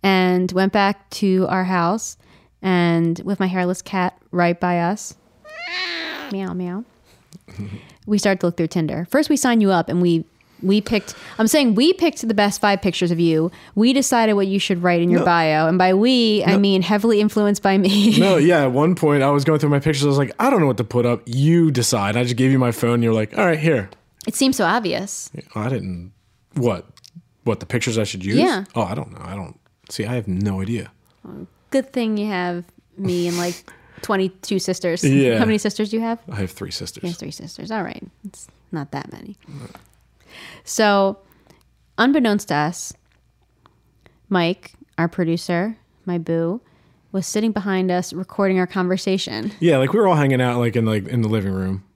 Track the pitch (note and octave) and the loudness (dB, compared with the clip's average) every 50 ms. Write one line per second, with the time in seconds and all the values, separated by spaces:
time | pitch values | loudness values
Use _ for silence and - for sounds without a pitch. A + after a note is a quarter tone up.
0 | - G3 F#3+ F#3 F#3 F#3 F3+ F3+ F#3 F3+ F#3 F#3 F#3+ F#3+ - G#3 G3+ G3 G3+ - | 2 2 2 4 4 4 4 2 2 0 0 2 0 2 2 2 2 2 0 -2
1 | _ _ - - - G3 F#3+ F#3 F#3 - - F#3+ F#3 F#3 F#3+ F3+ E3+ E3+ G3 A3+ | _ _ -8 -2 0 2 2 2 2 2 0 -2 -2 0 0 0 0 0 0 -2
2 | - - - _ _ _ _ - _ _ _ _ - F#3+ F#3 F3+ F3 E3+ E3+ E3+ | -4 -10 -14 _ _ _ _ -20 _ _ _ _ -2 0 2 4 4 4 4 2
3 | E3 E3+ E3 E3+ - - G3+ F3+ F#3+ F#3 F3+ F#3 F3+ F3+ F#3 - - - - F#3+ | 2 2 0 -2 -4 -6 -2 -2 -2 -2 0 0 0 -2 -2 -4 -6 -8 -4 -2
4 | F3+ F#3 - _ _ _ - F3+ F3 F3 F3 F3 - F3+ F3 F3 E3+ E3+ G3 G#3+ | -2 -2 -4 _ _ _ -2 0 2 2 0 0 0 0 0 0 0 0 -2 -4
5 | - - - _ _ _ _ _ _ D5+ D#5 D#5+ E5+ F4+ F4 F4+ F#4 F4+ E4+ E4 | -8 -14 -18 _ _ _ _ _ _ -20 -18 -14 -12 -10 -8 -8 -6 -6 -8 -8
6 | E4 D#4+ D#4+ - D4 C#4+ G#3 G3 G3 F#3 F3 F3+ F3+ F3 F3 G3 A#3+ _ _ _ | -8 -10 -10 -12 -10 -10 -8 -8 -8 -6 -6 -6 -8 -6 -8 -8 -10 _ _ _
7 | _ _ _ _ _ _ - - _ - G2 F2+ G2+ G2+ F#2+ A2 - - - _ | _ _ _ _ _ _ -20 -20 _ -20 -14 -14 -12 -12 -12 -16 -18 -20 -20 _
8 | _ - G#3 G#3 - G#3 G3 F#3 - F3 E3+ - E3+ D#3+ - F3+ D#3+ D3+ - D3 | _ -2 -2 0 2 2 0 2 0 -4 -2 0 -4 -2 -2 -2 -4 -2 -4 -6
9 | F3 - - C4+ D#4 - D4+ C#4 - C4 A#3+ A#3 G#3+ G3 F#3+ E3+ E3+ - - F3 | -8 -2 0 0 2 2 0 0 2 2 2 4 4 4 2 2 0 0 0 0
10 | F3+ F3 E3+ E3 D#3+ _ _ _ _ _ _ _ - F#3 G3 G#3+ G#3 - A#3 G#3 | 2 2 2 0 -2 _ _ _ _ _ _ _ -2 2 2 2 2 0 -2 -4
11 | - - - - - - - - A3 A3 - D#4 C#4+ A#3+ G#3+ F#3+ B3+ E4 F#4 F#4 | -4 -4 -18 -18 -18 -20 -4 -2 0 2 4 4 4 4 4 4 4 4 4 4
12 | E4 E4 - - - A3+ A3+ G3+ G#3 G3+ G3+ - - G#3 G3+ G3 - G3+ E3+ - | 2 0 0 0 -4 -2 2 2 2 2 2 0 0 0 0 2 0 -2 0 0
13 | F#3 E3+ F3 E3 E3+ E3 D#3+ D#3 D#3+ F3 - - - - - G3+ G#3+ A#3+ C4+ C#4 | 0 0 2 2 2 2 4 2 2 0 -4 -8 -20 -8 -2 2 2 4 4 2
14 | C4 - - A#3+ A3+ A3 G#3+ G3+ G3 F#3+ F#3+ G3 - - G3 F3 F3 F3+ F3 E3+ | 2 2 2 2 2 4 2 2 2 0 0 -2 0 0 -2 0 2 2 2 4
15 | E3+ F3 - - - F3+ E3+ E3+ E3 D#3 D#3 D#3 D#3+ D#3+ E3+ F#3 F#3 F#3 F#3 F#3+ | 4 4 2 4 4 4 4 4 4 2 2 2 2 2 2 4 4 4 4 4
16 | G#3+ B3 C4 B3 A#3 A3+ G#3+ G#3+ - - F3 G3 G3+ G3+ G3 F#3 F3+ E3+ G#3+ G#3 | 4 4 4 4 4 4 2 2 2 2 4 4 4 4 2 2 2 2 0 0
17 | G3+ A#3 A3+ G3+ G#3 G#3+ - G#3+ G#3 G#3 G3+ G3 - G3 F#3+ F#3+ G3 - G3 G#3 | 2 2 2 4 2 2 2 2 2 2 2 2 2 2 2 4 4 4 4 4
18 | G3+ A3 G#3+ - F3 - F#3+ D#3+ C#3 E3 F3 D#3+ C#3+ C3 B2 C3 D3+ E3+ F#3 - | 4 4 4 4 4 4 4 4 6 4 4 4 4 2 2 2 2 2 2 2
19 | - D3+ D3 C#3+ C3+ C#3 C#3+ C#3+ C#3 D3+ D#3 D3+ D#3 D3 C#3+ C#3+ C#3 D#3 D#3 C3+ | 2 2 2 4 4 4 2 2 2 2 2 2 2 2 2 2 2 0 0 2
20 | C#3 D3 C#3 C#3 C#3+ B2 - - - C4 C#4 G#3+ D#3+ C#3+ B2+ G2 B2 G#2+ - B2 | 2 2 2 2 0 -2 -2 0 0 2 4 4 2 2 2 0 -4 -2 0 0
21 | A#2+ A#2+ A#2+ A2+ - - A#2+ C3 C#3 D3+ E3 E3+ E3 D#3+ C#3+ B2 A#2 - - A2+ | 2 2 0 0 -4 -6 -2 0 2 4 4 6 4 4 2 0 0 0 0 0
22 | G2+ G2+ A2 A#2+ B2 B2 B2 A2+ B2+ C3 C3+ C3+ B2+ A#2+ A#2 - - A#2 A#2+ A#2+ | 0 0 0 0 0 0 0 0 2 2 4 4 2 0 0 0 0 0 2 2
23 | A#2 A#2 A2 A2 G#2+ G#2 - - G#3+ F3+ E3 D#3 D3+ E3 D#3 B2 G2 G2 - _ | 2 2 2 0 0 -2 -2 0 0 2 2 2 2 0 0 0 -2 -4 -12 _
24 | _ _ _ _ - - - - C#4 C4 C4 - G3+ E3 F#3 A#3+ A3 F3+ - - | _ _ _ _ -10 -8 -2 0 0 0 2 0 0 0 0 -2 -2 -4 -4 -6
25 | F#3 G3+ - - - - _ - - _ - A2 G#2+ A#2+ C3+ A#2 F#2+ F#2+ F2+ F2 | -6 -8 -12 -12 -14 -14 _ -16 -18 _ -10 -6 -6 -4 -4 -4 -6 -8 -10 -10
26 | E2+ F#2 _ _ _ _ _ _ _ _ _ D3+ B2 A#2+ G2+ F2 - _ - - | -12 -16 _ _ _ _ _ _ _ _ _ -2 -2 -2 -2 -2 -6 _ -20 -20
27 | _ - _ E3 _ _ _ _ _ B2 G#2+ - - - - B2 G#2+ - A2+ A2 | _ -20 _ -20 _ _ _ _ _ -4 -4 -4 -4 -4 -4 -4 -2 -2 -2 -2
28 | A2 G2 - G2 F#2 G2 G#2 C3 - F#4 C#4+ F#3+ G3 - _ A#3 A3 F3+ G3+ - | -2 -4 -6 -8 -6 0 2 2 2 2 0 -2 -6 -8 _ -4 -4 -4 -4 -8
29 | D3+ - - E2 E2 F2 F#2 G2+ F#2 D#2+ - _ _ _ _ _ _ _ - - | -10 -12 -14 -16 -14 -12 -12 -12 -12 -14 -16 _ _ _ _ _ _ _ -10 -8
30 | A2 G#2 B2+ B2 G#2+ F#2+ F#2 F2+ G2+ G#2 G2 F#2+ F#2+ F#2+ A#2 A2+ F2+ E2+ _ _ | -6 -6 -4 -6 -4 -4 -4 -2 -2 -2 -2 -4 -6 -6 -6 -8 -8 -12 _ _
31 | _ _ _ _ _ - - - - - _ _ _ _ - C4+ C4 C4+ _ B3+ | _ _ _ _ _ -20 -18 -18 -18 -20 _ _ _ _ -2 -2 -2 -2 _ -4
32 | A#3 A3 A3 G#3 G#3 G#3+ G3+ F3+ F3+ F3+ F3 F3 F3 _ _ _ _ _ _ - | -4 -2 -2 -4 -4 -4 -4 -4 -4 -4 -6 -8 -10 _ _ _ _ _ _ -8
33 | G3 F#3 F3+ F3 F3 F3 F3 F3 F3 F3 F3 - - - - - _ _ - - | -6 -4 -2 -2 -2 -2 -2 -4 -4 -6 -6 -8 -14 -20 -20 -20 _ _ -20 -20
34 | - - G#3+ F#3+ F#3+ F#3+ F#3 _ - - G#3 F#3+ - - F#3 - - F3+ E3 F3 | -6 -4 -2 -2 -2 -2 -4 _ -8 -4 -4 -4 -2 -2 -6 -4 -2 -4 -4 0
35 | - D3 C3+ C#3 C#3 B2+ A#2 A2 - A3 A3 G#3+ - G#3+ G#3 - G#3+ G#3 G#3+ A3+ | 2 2 4 4 4 4 4 2 2 2 0 0 -2 -4 -4 -4 -4 -4 -2 -4
36 | A3+ A#3 A3+ A#3 - - C#3+ G#2 G2 F2+ - - G2 F#2 F#2 - F#2+ F2 - - | -4 -4 -6 -6 -8 -12 -8 -6 -6 -6 -6 -10 -12 -10 -10 -10 -12 -12 -12 -10
37 | - F3 E3+ - - - - - - E3 - - - - A3 A3 F3+ - - - | -10 -10 -10 -10 -12 -14 -14 -14 -16 -16 -16 -16 -12 -10 -8 -8 -8 -8 -10 -14
38 | - - _ _ _ G3+ - - - - _ _ _ _ - D#3+ C#3+ C#3+ - C#3+ | -16 -20 _ _ _ -20 -20 -20 -20 -20 _ _ _ _ -10 -10 -8 -8 -10 -12
39 | - - - - - - G3+ _ _ - C#3+ C#3 B2 - - - - _ _ _ | -12 -12 -16 -18 -18 -20 -20 _ _ -20 -18 -16 -16 -18 -20 -20 -20 _ _ _
40 | _ _ _ _ _ _ - - - - - - _ - - - A3 G#3 G3+ G3 | _ _ _ _ _ _ -20 -20 -20 -20 -20 -20 _ -12 -2 0 2 4 4 4
41 | G3 G3 G#3 - _ _ _ _ _ _ - _ _ _ _ _ _ _ _ - | 4 2 0 -4 _ _ _ _ _ _ -20 _ _ _ _ _ _ _ _ 0
42 | A3+ B3+ C#4 D4+ B3+ A3+ G3+ G#3 - - D#3 D3 D3+ D3+ E3+ - - - - _ | 2 2 4 2 2 2 0 0 -2 -2 -2 -2 0 -2 -4 -6 -12 -14 -16 _
43 | _ _ _ _ _ _ _ _ _ _ _ _ _ _ _ _ _ _ _ _ | _ _ _ _ _ _ _ _ _ _ _ _ _ _ _ _ _ _ _ _
44 | _ - _ _ _ _ G3+ F#3 E3+ E3 F3+ - - - _ _ - _ _ - | _ -20 _ _ _ _ 0 0 0 0 -2 -4 -8 -20 _ _ -20 _ _ -4
45 | E3 E3+ - - F3+ E3 E3 E3+ - - F3+ E3+ F3+ G#3+ A3+ _ _ _ _ _ | -4 -4 -2 -2 -2 -2 -2 -4 -4 -4 -2 -2 -2 -4 -6 _ _ _ _ _
46 | _ F#3 F3+ F3 D#3+ D#3 E3 E3 E3 E3 F#3 B3 _ _ _ _ _ _ _ _ | _ -6 -6 -6 -4 -2 -2 -2 0 -2 -4 -6 _ _ _ _ _ _ _ _
47 | _ _ - F#3+ F3+ - - G#3+ G#3+ A3+ G#3 A3+ F#3 G#3 F#3+ F#3+ F#3 F#3 F3+ F3+ | _ _ -6 -6 -6 -4 -4 -2 -2 0 -2 -2 -4 -2 -2 0 0 0 0 -2
48 | F3+ - - D#3+ F#3 _ - - G3+ G3 F#3+ F#3 F#3 F3 - F#3+ F#3 F3+ F#3 F#3 | -2 -4 -8 -10 -10 _ -4 -2 0 0 2 0 0 -2 -2 -4 -2 -2 -2 -2
49 | - - F#3 F#3+ - - - G#2+ A2+ G#3+ - - E3 E3+ E3+ F#3 - C3+ D3+ G#3+ | -2 -2 -2 -2 -4 -6 -8 -8 -8 -8 -8 0 2 4 4 4 2 2 2 2
50 | A3+ F#3+ F3 D3+ D3 C#3 C3+ B2+ B2+ B2 B2 A#2+ A#2+ A#2+ A2+ B2 A2+ A2 A2 G#2+ | 4 4 4 4 4 4 4 2 2 2 2 2 0 0 0 0 0 2 0 -2
51 | G2 - - B2 A2+ G#2+ A2 A2 F#2+ F#2+ F#2+ F#2+ F#2 F#2 F#2+ F#2+ G2 _ _ | -2 -2 -2 -2 0 0 0 0 -2 -2 -4 -4 -4 -4 -4 -6 -8 _ _